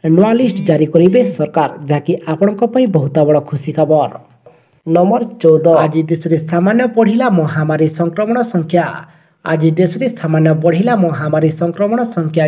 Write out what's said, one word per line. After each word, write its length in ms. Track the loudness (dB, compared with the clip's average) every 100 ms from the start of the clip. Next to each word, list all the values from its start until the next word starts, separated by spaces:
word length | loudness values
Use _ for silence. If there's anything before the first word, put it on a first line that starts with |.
ନୂଆ 280 | 0 4 4 2
ଲିଷ୍ଟ 200 | 0 -2 0
ଜାରି 180 | 0 2
କରିବେ 280 | 4 4 4 0 -2
ସରକାର, 340 | -4 0 -2 -4 -4
ଯାହାକି 240 | -4 -2 -4 -4
ଆପଣଙ୍କ 300 | -2 -2 0 -2
ପାଇଁ 120 | 0 0 0
ବହୁତ 200 | 0 0 2
ବଡ଼ 120 | 2 0
ଖୁସି 220 | -8 -6 -2
ଖବର। 340 | 0 2 0 -6 -20 _ -20 _ _ _ -2
ନମ୍ବର 340 | 0 2 0 -4 0
ଚଉଦ, 260 | 2 4 4 4
ଆଜି 180 | 2 -2 -2
ଦେଶରେ 280 | -4 -2 -2 -2
ସାମାନ୍ୟ 320 | 0 0 2 0 0
ବଢ଼ିଲା 320 | 2 2 2 0
ମହାମାରୀ 480 | 0 -2 -2 0 0 0
ସଂକ୍ରମଣ 380 | -4 -2 -2 -2 -2
ସଂଖ୍ୟା। 320 | -2 -2 -2 -2 -6 -16 _ _ _ -4
ଆଜି 240 | 0 0 2
ଦେଶରେ 260 | 0 0 -6 -4
ସାମାନ୍ୟ 320 | -2 2 2 2
ବଢ଼ିଲା 300 | 2 2 0 2 0
ମହାମାରୀ 440 | -2 -2 0 0 0
ସଂକ୍ରମଣ 380 | -4 -2 -2 -2 -4 -4
ସଂଖ୍ୟା, 280 | -4 0